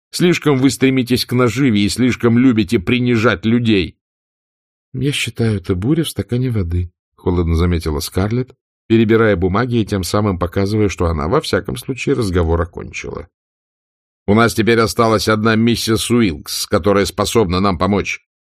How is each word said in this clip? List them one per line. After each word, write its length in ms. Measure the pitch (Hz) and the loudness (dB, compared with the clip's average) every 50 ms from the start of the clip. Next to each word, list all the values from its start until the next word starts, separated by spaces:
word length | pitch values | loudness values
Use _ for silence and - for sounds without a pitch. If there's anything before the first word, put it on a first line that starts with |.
| _ _ - | _ _ -4
Слишком 460 | - 160 180 165 - - 151 143 131 | 0 2 2 2 2 0 0 2 2
вы 120 | 131 135 | 2 2
стремитесь 540 | 117 - 135 135 135 131 123 - 127 117 - | 2 2 0 0 2 0 0 0 -2 -2 -2
к 80 | - 123 | -2 0
наживе 480 | 123 127 120 101 127 147 131 107 101 | 0 0 0 0 0 0 2 2 2
и 80 | 101 98 | 2 0
слишком 500 | - - 127 123 107 - - 120 117 120 | 0 0 0 0 0 0 2 2 4 4
любите 400 | 127 135 117 110 104 - 120 107 | 4 4 4 2 2 0 0 -2
принижать 680 | 90 - 120 123 123 123 123 113 104 123 104 87 - | 0 0 -2 0 0 0 0 2 2 2 0 0 0
людей. 540 | 110 117 120 120 113 107 95 82 62 - _ _ _ _ _ _ _ _ _ _ _ _ _ _ _ _ _ _ _ - | 0 0 2 2 2 2 2 0 -2 -6 _ _ _ _ _ _ _ _ _ _ _ _ _ _ _ _ _ _ _ -8
«Я 200 | 127 127 147 139 | -6 -4 -4 -4
считаю, 440 | - - - - - 117 113 107 | -4 -6 -8 -4 -2 -2 -2 -2
это 180 | 98 90 - 98 | -2 -2 -4 -4
буря 300 | 90 95 127 160 160 151 | -2 -2 -2 0 -2 -2
в 40 | - | -4
стакане 420 | - - 98 - 123 123 131 131 | -4 -8 -6 -4 -4 -4 -2 -2
воды», 420 | 113 107 95 85 87 87 90 85 _ _ _ _ _ | -2 -2 -2 -2 -2 -4 -4 -6 _ _ _ _ _
холодно 400 | _ - 95 90 87 87 82 82 | _ -4 -2 0 0 0 0 0
заметила 440 | 80 87 90 87 80 - 80 73 71 | 2 2 2 0 0 -2 -4 -4 -4
Скарлетт, 540 | - - - 92 95 107 117 123 123 - - _ _ _ _ _ _ - | -6 -6 -4 -2 -2 -2 -2 -4 -6 -6 -10 _ _ _ _ _ _ 2
перебирая 460 | 113 113 113 104 113 110 113 107 101 | 2 4 4 4 4 4 4 4 2
бумаги 460 | 87 92 92 90 104 123 123 120 117 | 2 0 0 0 0 -2 0 0 -2
и 60 | 104 | -2
тем 180 | - 107 98 90 | -2 -2 -4 -4
самым 340 | - - 104 104 104 95 90 | -2 -2 0 0 0 -2 -2
показывая, 500 | 107 104 - 98 98 98 107 107 107 95 | -4 -4 -2 -2 -2 -2 0 0 0 0
что 180 | - - 92 | 0 -2 -2
она, 200 | 82 82 76 71 | -2 -2 -2 -2
во 140 | 82 113 156 | -2 -2 -2
всяком 360 | 160 - - 92 - - - | -2 -2 -2 -4 -4 -4 -8
случае, 380 | 123 - - 131 123 - 143 139 | -8 -8 -8 -10 -6 -4 -2 -2
разговор 460 | 123 117 95 87 90 85 80 82 82 | -2 -2 -2 0 0 0 0 0 0
окончила. 680 | 85 - - - 50 - - - - - - - - - _ _ _ _ _ _ _ _ _ _ _ _ _ _ _ _ _ _ _ - | -2 -4 -8 -12 -14 -12 -12 -14 -12 -12 -12 -12 -14 -16 _ _ _ _ _ _ _ _ _ _ _ _ _ _ _ _ _ _ _ 2
«У 60 | 101 | 2
нас 200 | 113 117 110 - | 4 4 2 2
теперь 240 | - 107 117 117 113 | 0 2 2 2 2
осталась 500 | 113 98 - - 117 113 110 104 - - | 2 0 2 2 2 2 2 2 2 0
одна 280 | 110 107 107 113 110 | 0 2 2 2 2
миссис 540 | 110 113 117 113 98 - - 113 98 - - | 2 2 2 0 0 0 0 -2 -2 0 0
Уилкс, 560 | 117 120 113 95 76 - - - - - - | 0 2 2 0 0 -4 -8 -10 -10 -8 -4
которая 380 | - - 98 87 101 101 101 98 | -2 -2 0 2 2 2 2 2
способна 560 | 87 - - 104 90 - 120 107 87 90 92 | 0 -2 -4 -4 0 2 0 2 2 0 0
нам 180 | 98 101 92 - | 0 0 -2 0
помочь, 420 | 92 95 101 98 - - - - _ _ _ _ | -2 0 0 0 -2 -4 -8 -10 _ _ _ _